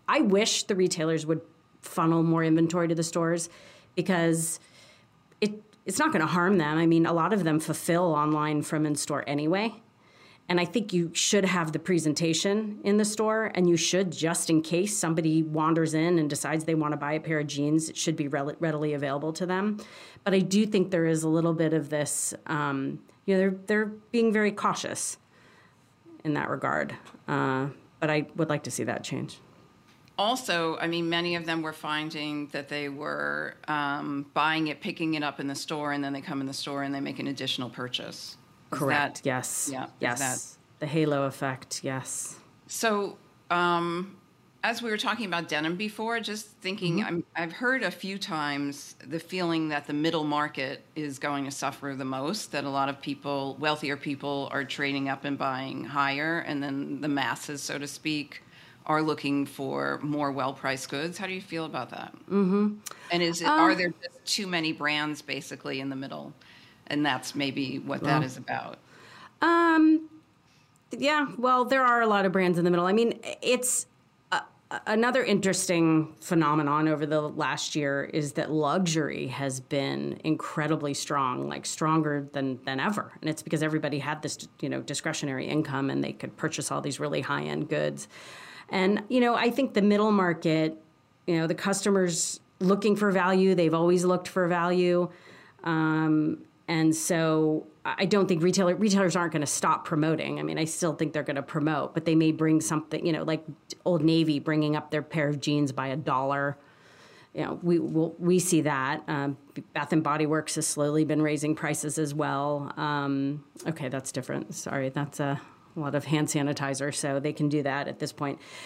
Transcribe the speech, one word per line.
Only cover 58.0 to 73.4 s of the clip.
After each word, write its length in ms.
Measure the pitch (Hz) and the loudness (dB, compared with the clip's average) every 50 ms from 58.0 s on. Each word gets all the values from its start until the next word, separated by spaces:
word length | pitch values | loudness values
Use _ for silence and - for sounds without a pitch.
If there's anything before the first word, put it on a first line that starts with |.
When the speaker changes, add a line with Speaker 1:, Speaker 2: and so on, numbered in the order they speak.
| - 156 156 151 143 - - - - - - - - - - - - | -6 -4 -4 -4 -6 -8 -12 -18 -20 -20 -20 -20 -20 -20 -20 -16 -4
Speaker 2:
are 160 | - 156 156 | -2 0 2
looking 440 | 156 156 151 151 - 139 139 143 139 | 2 0 0 -2 -2 0 0 0 0
for 540 | 135 - - 135 135 143 139 139 143 139 139 | -2 -6 -8 -6 -4 -4 -2 -2 -2 -4 -4
more 300 | - 151 147 147 147 139 | -4 -4 -2 -2 -2 -2
well-priced 580 | 135 139 131 135 131 - - 135 135 131 - - | -2 -2 -4 -4 -4 -4 -4 -4 -4 -4 -4 -6
goods. 280 | 143 139 151 175 175 - | -6 -6 -6 -6 -6 -6
How 100 | 196 185 | -8 -6
do 60 | 185 | -6
you 80 | 185 | -8
feel 240 | 185 - 165 165 160 | -8 -8 -8 -6 -6
about 240 | 156 - 135 120 - | -6 -6 -8 -8 -8
that? 220 | - - - - - - - | -10 -12 -12 -14 -16 -18 -8
Speaker 1:
Mm-hmm. 480 | - 180 202 202 180 190 208 208 208 208 208 - - - - - - | -2 2 2 4 4 4 4 2 2 0 -4 -10 -16 -16 -16 -8 -4
Speaker 2:
And 120 | 175 175 175 | 0 0 2
is 180 | 170 170 - | 0 0 0
it, 40 | - | 0
Speaker 1:
Uh, 60 | - | 2
Speaker 2:
are 240 | 302 311 330 320 - | 4 6 6 6 4
there 140 | 175 180 175 - - - | 2 0 -2 -4 -6 -12
just 220 | - - - - | -16 -18 -14 -6
too 200 | - - - 202 185 | -4 -4 -4 -2 -2
many 260 | 180 170 160 156 156 | -2 -2 -2 -2 -2
brands, 480 | - 147 147 151 147 151 151 151 147 | -2 -2 0 0 0 0 -2 -4 -6
basically, 580 | - - 139 135 139 - 139 139 - 143 139 135 | -8 -8 -8 -8 -8 -10 -14 -12 -8 -8 -6 -6
in 100 | 135 139 | -6 -6
the 60 | 135 | -6
middle? 380 | 131 135 135 151 151 143 139 139 - - - - - - - - _ _ - | -6 -8 -8 -10 -12 -12 -14 -16 -20 -20 -20 -20 -20 -20 -20 -20 _ _ -4
And 180 | 147 147 147 | -2 0 2
that's 300 | 147 127 131 - - - | 2 0 0 -4 -6 -4
maybe 420 | 143 143 135 131 143 139 131 139 135 | -2 -2 -2 -2 -2 -4 -4 -4 -6
what 240 | - 135 139 131 | -6 -6 -6 -4
that 160 | - - 143 151 | 0 2 2 2
Speaker 1:
Well, 60 | 139 | 2
Speaker 2:
is 120 | 127 127 131 | 0 -4 -10
about. 420 | 127 - 123 123 - - - - _ _ - - - - - - - - - _ 294 | -10 -8 -8 -8 -8 -10 -12 -16 _ _ -20 -20 -20 -20 -20 -20 -20 -20 -4 _ 2
Speaker 1:
Um, 640 | 330 339 339 339 330 320 320 311 311 311 320 320 - - - - _ _ _ _ _ _ _ _ _ _ _ _ _ | 4 6 6 6 6 6 6 6 6 6 4 2 -4 -14 -20 -20 _ _ _ _ _ _ _ _ _ _ _ _ _
yeah, 360 | - 226 247 277 302 302 285 254 185 262 | -8 -2 0 2 2 2 0 0 -2 0
well, 280 | 233 254 254 254 247 | 2 4 4 4 4
there 200 | 220 269 269 262 | 4 4 4 6
are 160 | 247 240 233 | 6 6 6
a 60 | 226 220 | 6 4
lot 180 | 208 202 190 | 4 4 4
of 60 | 190 | 4
brands 260 | 175 190 185 180 180 175 | 4 4 4 4 4 4
in 80 | 170 | 4
the 60 | 180 | 4
middle. 160 | 180 175 175 185 | 4 4 4 4
I 60 | 196 | 4
mean, 260 | 220 233 233 - - - - - - | 4 4 2 0 -2 -6 -10 -10 -4